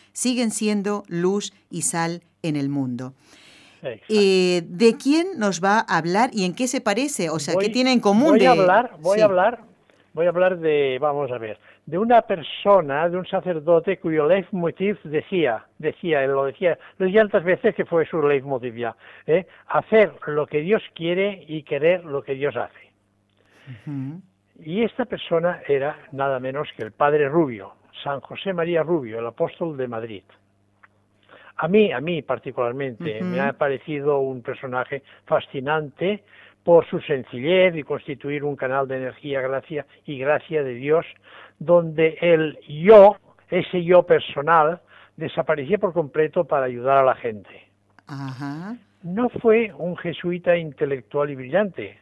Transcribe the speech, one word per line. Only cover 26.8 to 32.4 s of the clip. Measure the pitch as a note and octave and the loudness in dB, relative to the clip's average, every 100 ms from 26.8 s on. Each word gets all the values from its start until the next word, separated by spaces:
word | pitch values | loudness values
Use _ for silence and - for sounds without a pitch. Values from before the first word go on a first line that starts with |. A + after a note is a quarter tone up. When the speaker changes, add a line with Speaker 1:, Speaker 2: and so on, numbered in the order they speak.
Speaker 2:
el | A2 | -10
padre | - D3 D3+ C#3 | -2 2 2 2
Rubio, | E3 C#3+ G#2+ F#2+ - _ - | 0 0 -4 -14 -20 _ -14
San | C#3+ C3+ | -10 -10
José | - B2 G3 | -10 -12 -8
María | F3 E3 E3 | -4 -2 -2
Rubio, | D3+ E3+ A#2 A2+ | 0 -2 -4 -8
el | A#2 | -8
apóstol | - E3 - E3+ C#3 | -4 -6 -4 -8 -6
de | B2 | -8
Madrid. | A2+ A2+ G2 - _ _ _ _ _ _ _ _ _ _ - - - | -8 -10 -12 -18 _ _ _ _ _ _ _ _ _ _ -20 -16 -6
A | D#3+ | 2
mí, | G#3 G3+ | 4 4
a | B2 | 0
mí | D#3 E3 | -6 -6
particularmente, | - B2 | -4 -6